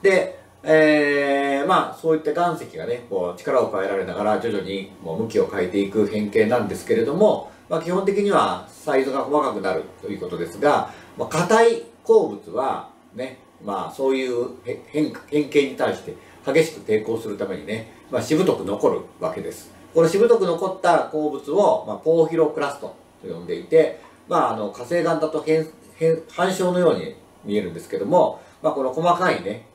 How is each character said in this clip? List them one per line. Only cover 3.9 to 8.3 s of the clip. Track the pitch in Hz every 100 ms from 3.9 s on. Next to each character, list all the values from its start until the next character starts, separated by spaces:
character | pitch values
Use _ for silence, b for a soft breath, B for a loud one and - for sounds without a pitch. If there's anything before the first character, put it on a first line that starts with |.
| 95
れ |
な | 90
が | 90
ら | 104 107
徐 | 117
々 | 104
に | 90 98 98 -
も | 85 87
う |
向 | 110
き | 107
を | 92
変 | -
え | 90
て | 101
い | 98
く | 107 101
変 | 107 104
形 | 110
な | 107 123
ん | 98
で |
す | 90
け | - 117
れ | 113
ど |
も、 | 170 214 - B B -
ま | 160
あ、 |
基 | 165
本 | 185
的 | 196 196
に | 202